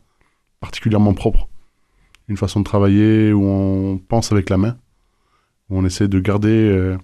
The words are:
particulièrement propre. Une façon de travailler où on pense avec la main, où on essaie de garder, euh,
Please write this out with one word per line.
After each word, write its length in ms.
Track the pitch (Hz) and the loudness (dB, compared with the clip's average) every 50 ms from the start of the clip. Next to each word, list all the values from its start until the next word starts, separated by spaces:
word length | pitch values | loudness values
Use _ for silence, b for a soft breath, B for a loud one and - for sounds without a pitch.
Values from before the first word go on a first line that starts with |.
| _ _ _ _ _ _ _ _ _ _ _ - | _ _ _ _ _ _ _ _ _ _ _ -18
particulièrement 520 | - - - - - 117 107 104 104 104 95 | -18 -14 -12 -6 -4 -2 2 2 2 2 2
propre. 360 | - - 113 101 - - - - - - _ _ _ _ _ _ _ _ _ _ - _ - | 0 0 2 2 2 2 0 -8 -14 -20 _ _ _ _ _ _ _ _ _ _ -20 _ -8
Une 80 | 104 98 | -6 -4
façon 240 | 107 98 - 104 | -4 -4 -2 -2
de 40 | 98 | -4
travailler 680 | - - 104 101 98 98 101 107 107 110 110 110 107 104 | -2 0 0 2 2 4 4 4 4 4 2 2 2 2
où 100 | 101 98 | 2 0
on 520 | 98 98 98 98 95 95 95 95 98 95 95 | 0 0 0 0 0 -2 -2 -2 -4 -6 -6
pense 340 | - - 120 113 110 - | -6 -4 -4 -4 -2 0
avec 180 | 107 101 92 - | -2 -2 0 0
la 80 | 98 95 | 0 0
main, 200 | 95 - 123 - _ _ _ _ _ _ _ _ _ _ _ _ _ _ _ _ _ - | 0 -2 -4 -8 _ _ _ _ _ _ _ _ _ _ _ _ _ _ _ _ _ -8
où 80 | 98 95 | -4 -2
on 60 | 95 | -2
essaie 220 | 92 90 - 107 101 | -2 -2 -2 -2 0
de 120 | 98 95 | 0 0
garder, 280 | 95 104 98 104 104 107 | 0 0 -2 0 0 2
euh, 460 | 110 113 110 107 98 95 92 92 92 95 | 2 2 2 2 2 2 0 -2 -4 -6